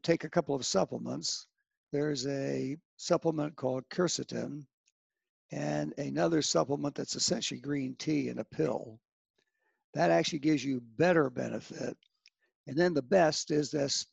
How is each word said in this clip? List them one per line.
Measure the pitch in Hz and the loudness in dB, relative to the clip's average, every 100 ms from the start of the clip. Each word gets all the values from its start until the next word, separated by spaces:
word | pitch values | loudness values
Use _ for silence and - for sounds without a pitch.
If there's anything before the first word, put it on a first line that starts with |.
take | - 165 | 0 0
a | 156 | 0
couple | - 156 | 0 0
of | 139 120 | -2 0
supplements. | - - 127 117 135 165 - - _ _ _ _ | 0 0 -2 -6 -6 -6 -6 -10 _ _ _ _
There's | 143 151 143 131 | -2 -2 -2 -4
a | 139 139 135 131 151 _ - | -4 -2 -2 -4 -6 _ -8
supplement | - 170 165 156 151 156 | 0 2 2 0 -2 -2
called | 127 131 - | -2 -2 -4
quercetin, | - 175 - 123 117 123 143 139 _ _ _ _ _ _ _ _ | 0 0 0 -6 -6 -6 -8 -14 _ _ _ _ _ _ _ _
and | 143 147 151 147 - | -6 -4 -2 -4 -6
another | 143 139 170 165 | -4 0 2 2
supplement | 143 170 131 143 143 | 2 2 0 -2 -4
that's | - 135 | -6 -6
essentially | 131 - 180 - 127 | -2 0 0 -4 -6
green | 131 143 131 131 | -4 -4 -4 -6
tea | - 151 127 | -2 0 -2
in | 120 | -4
a | |
pill. | 120 - 151 110 - 110 _ _ _ _ _ _ _ _ _ | -6 -2 0 0 -6 -16 _ _ _ _ _ _ _ _ _
That | 147 170 | 2 4
actually | 170 165 160 | 4 2 0
gives | 147 151 | 2 2
you | 127 131 117 110 | 2 -4 -4 2
better | 165 170 139 | 4 6 4
benefit. | 127 123 113 - - 123 135 _ _ _ _ _ _ - | 0 -4 -6 -8 -8 -8 -10 _ _ _ _ _ _ -4
And | 139 | 2
then | 175 | 2
the | 156 | 2
best | 127 190 160 151 - | 4 6 6 4 0
is | 151 143 | 0 0
this, | 151 139 - - | 0 0 -2 -4